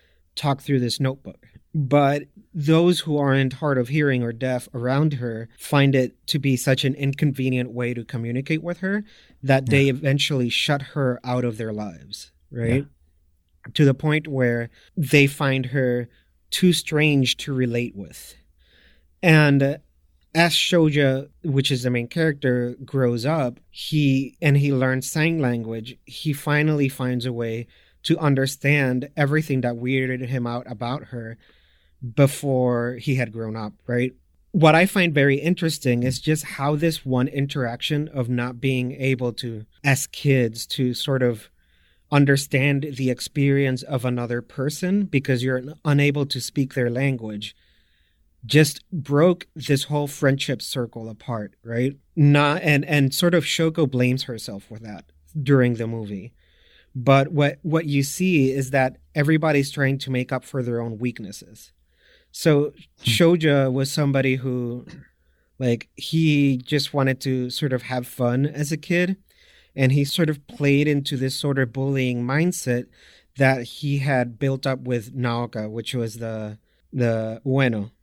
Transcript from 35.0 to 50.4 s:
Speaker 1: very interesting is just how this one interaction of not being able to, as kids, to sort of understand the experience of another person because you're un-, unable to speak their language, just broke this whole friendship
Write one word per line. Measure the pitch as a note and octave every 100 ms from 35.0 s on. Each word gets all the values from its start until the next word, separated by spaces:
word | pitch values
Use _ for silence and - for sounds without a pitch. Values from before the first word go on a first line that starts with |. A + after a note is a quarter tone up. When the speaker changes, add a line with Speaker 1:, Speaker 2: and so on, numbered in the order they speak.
| F3
Speaker 1:
very | D3 C#3 C#3
interesting | D#3 F3+ E3 - C3 A#2+
is | B2 -
just | D#3 D#3
how | - - C#3 D3+
this | E3 D#3+ C3
one | B2+ C3
interaction | C#3 C#3 C#3+ A#2+ B2 - D3 D3+
of | C#3 A#2+
not | B2 B2 A#2+
being | C3+ B2+ B2
able | C3+ C3+ B2 B2
to, | A2+ A#2+ A2 G#2+ _
as | C#3+ C3 -
kids, | - C#3+ C3 A#2 A2+ -
to | - B2+
sort | A#2+ - C3
of | B2 A2 - _ _ _ _ _ -
understand | C#3+ C#3 C#3 - C3+ C#3+ C#3 D3+ C3
the | B2+
experience | A#2+ - D3 C#3 C#3 C3+ B2
of | - C3
another | B2 B2 A#2+ A#2+
person | A#2+ - C#3 D3+ F3+ G3+ G3
because | C#3 C#3 B2
you're | C3 B2+
un-, | C3 - D3+
unable | C#3+ C#3+ D3 C#3+
to | B2+
speak | - C#3+ C3
their | C3+ A#2+
language, | A#2+ C#3 B2+ G#2+ G#2 G#2 _ _ _ _ _ _ _ _ _ A2+
just | D3 D3+ - -
broke | E3+ - C#3+ F3+ F3 - D#3
this | C3+ C#3
whole | - D3 C#3+
friendship | - C#3 C3+